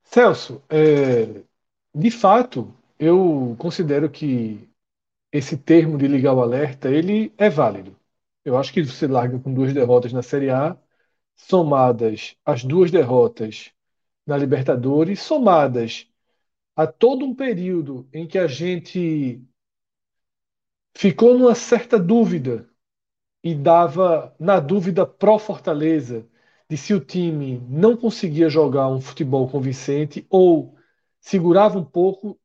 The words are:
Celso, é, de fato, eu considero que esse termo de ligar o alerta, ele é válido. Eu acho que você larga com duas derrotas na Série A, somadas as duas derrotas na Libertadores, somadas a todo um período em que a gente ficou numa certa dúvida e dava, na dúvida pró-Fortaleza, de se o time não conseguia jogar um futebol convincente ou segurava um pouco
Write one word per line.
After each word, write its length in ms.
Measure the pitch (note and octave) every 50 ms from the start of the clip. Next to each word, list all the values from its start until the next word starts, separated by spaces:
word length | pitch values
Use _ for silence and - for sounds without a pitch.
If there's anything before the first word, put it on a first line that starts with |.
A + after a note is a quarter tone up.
| _
Celso, 600 | _ - A#3+ B3 G#3 D#3+ - - - B2 G#2+ _ -
é, 760 | D#3 D#3 D#3 D#3 D3+ C#3+ C#3 C3 B2 A#2 A2 G#2+ G#2 G2+ - _ _ _ _ _ _ _ _ _ -
de 160 | D3+ E3 A#3
fato, 640 | A3+ - - F#3+ G3+ A#3+ B3 B3 - C3+ A2 G2+ - _ _ _ _ -
eu 560 | D3 D#3+ F3 F#3 F#3+ F3 D#3 C#3+ C3 A#2+ A#2 A2
considero 520 | - E3+ D#3 - F3+ D3+ C#3+ C#3+ D3+ D3+
que 580 | C#3 - D#3 D3 C3 B2 A2+ A2 G#2+ G#2 G#2+ _ _ _ _ _ _ _ _ _ _ _ _ _
esse 260 | - D3 C3 - E3
termo 400 | C3 - - E3 E3+ D#3+ D#3 D#3
de 120 | C#3 C#3 C#3
ligar 240 | C#3+ C3+ B2+ C#3+ B2+
o 80 | B2+
alerta, 480 | B2 A#2 A#2+ C3+ D3+ D3 C3 - - C3+
ele 440 | C3+ D3+ E3+ F#3 G#3 G#3+ A3 G#3+ _ -
é 100 | G3+ G#3
válido. 480 | D3+ D3+ C#3 A2 G2+ F#2+ F#2 F#2+ - _ _ _ _ _ _ _ _ _ -
Eu 140 | C#3+ B2 C3
acho 140 | C#3 C3 -
que 100 | F#3+ D#3+
você 240 | B2+ - - E3
larga 320 | C#3 C3+ B2 A#2+ B2+ B2+ B2
com 160 | C3 C#3 C3
duas 180 | C3 C3+ C3 C3+
derrotas 400 | C#3+ B2+ A#2+ B2 B2 A#2+ A#2+ B2
na 100 | B2+ B2
Série 280 | - - C#3+ C#3 C3+
A, 260 | B2+ C3 C#3+ D#3+ - - _ _ _ _ _ _ _ _ _ _ _
somadas 1000 | _ _ - - F#3 E3+ D3+ C#3+ C3+ C3 B2+ A#2+ A2 A#2 A2+ G#2+ G#2 - - - _ -
as 200 | - D3 B2+ A#2+
duas 260 | C3 D3 F#3 F#3 E3
derrotas 800 | D#3+ F3 C#3+ A#2+ B2+ B2 A#2+ A2+ - - A#2 A2 G#2+ - - - _ _ _ _ _ _ _ _ _ _ -
na 120 | - D3 C#3+
Libertadores, 800 | C#3+ C3 C#3 - C3 - D3 B2 B2 C3 C#3 D3 E3 F3 G3+ -
somadas 920 | - - D#4 D4+ B3+ G#3 F3+ D#3+ C#3+ C3+ B2 A#2+ A#2 A2+ - - - _ _ _ _ _ _ _ _ _ _ _ _ _ -
a 120 | - D#3+
todo 380 | D#3+ - - - B3 C#4 C4+ C#4+
um 100 | C4+ A#3+
período 760 | B3+ C4+ C4 A3+ F3 F3+ F#3 F#3 E3+ D3+ C#3 C#3 B2+ C3 _ -
em 140 | D#3 E3+
que 120 | D#3+ - F#3+
a 100 | F3+ D#3
gente 920 | B2+ C3+ E3 F3+ F3+ E3+ F3 - - F#3+ F3 E3 D#3 D3+ C#3 B2+ A#2 - - _ _ _ _ _ _ _ _ _ _ _ _ _ _ _ _ _ _ _ _ _ _ _ _ _ _ _ _ _ _
ficou 420 | - - G3 - - A3+ A#3+ B3 B3
numa 160 | B3+ B3 A3+
certa 440 | A#3 - - A#3+ A#3 A#3+ - - G#3+
dúvida 720 | F3 E3+ A3+ A#3 A3 F3 F3+ E3 B2+ B2+ A#2+ A2 - _ _ _ _ _ _ _ _ _ _ _ _ _ _ _ -
e 120 | E3 E3
dava, 800 | C#3+ C#3 E3+ E3 E3+ F3 E3 C#3+ F3 F#3+ F3+ E3 D3+ B2 - _ -
na 180 | D#3 F3+ G3 F3+
dúvida 460 | D3 C#3 F#3 G#3 E3+ F#3+ F3+ F#3 F3+
pró-Fortaleza, 1200 | - _ - - G3+ A3 G#3+ G#3+ - F#3+ C#3 - F#3 D#3+ D3 D3+ D#3+ D#3+ D#3 C3 A#2+ B2 A2+ A2 _ _ _ _ _ _ _ _
de 120 | - D#3+ D3
se 160 | - - G#3
o 60 | F#3+
time 600 | - - - F3+ F3 E3+ D#3+ D3+ C#3+ C3+ B2+ A#2+ B2 B2
não 260 | C3 D3+ F3+ A3 A#3+
conseguia 540 | A#3 B3 A3+ - - - F3 D3 D#3 E3 D#3+
jogar 400 | C#3 D#3+ D3+ C#3+ C3 C#3+ C3+ C3+
um 120 | C3 C3
futebol 460 | C3 - - - E3 C3 C3+ C3+ C3 C3
convincente 760 | - C#3+ C3 C3+ B2+ - - - C#3+ D3 D3+ D3 - - - -
ou 440 | - F#3+ F#3 F3+ E3+ D3+ C3+ - _ _ _ _ _ _ _ _ _ _
segurava 580 | _ - - F#3+ E3 F3 E3+ F#3+ G3+ G#3+ F3+ G3
um 60 | D#3+
pouco 560 | - - F3 F3+ F#3+ F#3+ - - G#3 F#3+ _ _